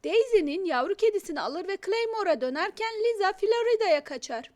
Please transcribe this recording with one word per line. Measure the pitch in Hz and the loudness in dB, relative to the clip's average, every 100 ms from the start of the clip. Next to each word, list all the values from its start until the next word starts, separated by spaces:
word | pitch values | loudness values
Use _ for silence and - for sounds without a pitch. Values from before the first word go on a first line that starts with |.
Daisy'nin | 294 415 523 453 294 311 370 | 2 2 4 4 2 -2 -2
yavru | 262 277 392 | 0 0 2
kedisini | 440 415 - 294 | 4 2 0 -6
alır | 240 294 370 | -4 -4 -6
ve | 392 - | -6 -2
Claymore'a | 440 466 440 392 294 | -2 0 -2 0 0
dönerken | 254 277 381 - 453 440 | 0 -4 -6 -4 -6 -2
Lisa | 466 453 381 | -2 0 0
Florida'ya | 392 403 466 466 453 427 294 | 0 0 2 2 2 2 2
kaçar. | 294 262 - 233 247 | 0 -12 -8 -10 -10